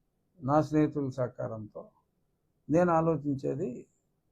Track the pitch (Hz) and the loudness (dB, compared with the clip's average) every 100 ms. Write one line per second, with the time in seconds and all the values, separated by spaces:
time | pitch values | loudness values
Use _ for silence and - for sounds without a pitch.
0 | _ _ _ _ 131 151 151 151 151 147 | _ _ _ _ 0 2 2 2 2 0
1 | 135 131 120 - 120 110 104 87 82 _ | -4 -4 -6 -6 -8 -8 -12 -16 -18 _
2 | _ _ _ _ _ _ - 160 175 165 | _ _ _ _ _ _ 0 2 4 4
3 | 165 156 143 135 143 135 208 240 - _ | 2 0 -2 -4 -4 -4 -6 -8 -16 _
4 | _ _ _ | _ _ _